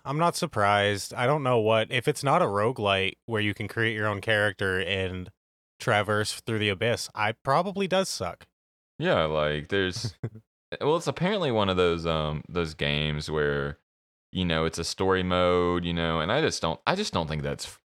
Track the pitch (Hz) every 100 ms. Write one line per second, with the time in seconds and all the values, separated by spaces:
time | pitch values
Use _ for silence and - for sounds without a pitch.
0 | 135 147 170 - 170 107 101 104 101 101
1 | - - 123 151 131 120 107 110 110 127
2 | 151 - 139 160 156 101 107 127 101 95
3 | 95 - - 110 104 98 101 - 113 107
4 | 107 98 107 107 104 98 98 92 87 98
5 | 95 90 90 - _ _ _ _ - 107
6 | 101 107 104 - - 110 104 92 113 110
7 | - - 104 113 135 143 190 190 190 185
8 | 185 - 90 - - _ _ _ _ -
9 | 180 120 78 78 76 76 76 98 92 90
10 | 113 - 113 110 - _ _ - 131 170
11 | 156 127 175 208 156 110 98 90 87 85
12 | 82 80 76 76 - 87 80 78 73 73
13 | 76 76 73 76 73 71 69 73 _ _
14 | _ _ _ 90 87 80 82 85 82 -
15 | 95 92 90 90 90 90 87 87 87 85
16 | 82 82 80 131 143 - 82 - - 185
17 | 208 90 76 78 71 69 - -